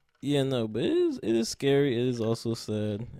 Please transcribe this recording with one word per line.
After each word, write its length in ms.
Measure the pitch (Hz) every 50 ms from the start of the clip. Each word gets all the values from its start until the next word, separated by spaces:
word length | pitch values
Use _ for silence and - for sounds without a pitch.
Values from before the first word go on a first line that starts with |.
| _ _ _ _
Yeah, 220 | - 135 143 143 135
no, 240 | 135 135 123 113 110
but 140 | 107 113 151
it 100 | 220 311
is, 220 | 359 349 339 269 - -
it 120 | - 226
is 140 | 226 226 -
scary. 460 | - - - 139 139 139 143 143 117 117
It 80 | 123
is 140 | 131 123 117
also 320 | 110 113 113 - - 117 117
sad. 520 | - - - 107 107 107 107 104 101 117 120 135